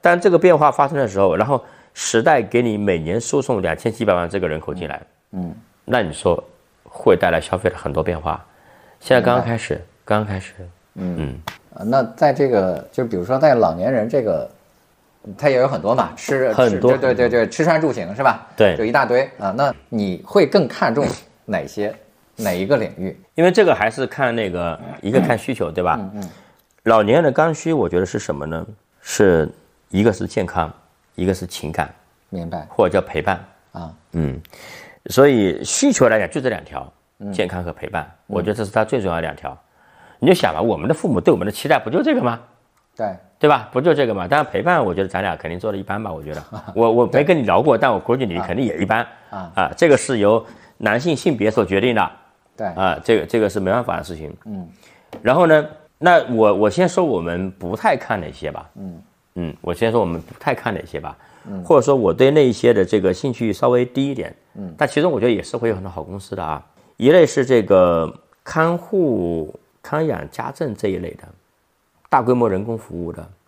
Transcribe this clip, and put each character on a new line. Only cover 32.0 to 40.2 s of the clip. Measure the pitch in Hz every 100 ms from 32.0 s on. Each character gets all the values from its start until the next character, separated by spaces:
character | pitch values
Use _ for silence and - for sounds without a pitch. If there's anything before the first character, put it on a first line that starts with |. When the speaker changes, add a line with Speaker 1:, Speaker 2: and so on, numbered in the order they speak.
| _ _ _
Speaker 2:
明 | 95 85
白。 | 85 76
Speaker 1:
或 | - 95
者 |
叫 | 95 -
陪 | 78
伴。 | 101 90 - _ _
Speaker 2:
啊。 | - 82 - _
Speaker 1:
嗯。 | 85 76 65 - - - - - - -
所 | - 143
以 | 123 98 80
需 | - - 277
求 | 247 123
来 | 110
讲 | 95
就 | 156
这 | 127
两 | 104 -
条， | 67 67 _ _ _
Speaker 2:
嗯。 | 101
Speaker 1:
健 | 95 90
康 | 90
和 | 87
陪 | - -
伴， | 87 73 _ _
Speaker 2:
嗯。 | 98
Speaker 1:
我 |
觉 | 92
得 | 104
这 | 101
是 |
他 | 110
最 | 110 135
重 | 95
要 | 82
的 |
两 | 80 73
条。 | 69 67 _ _ _ _ - _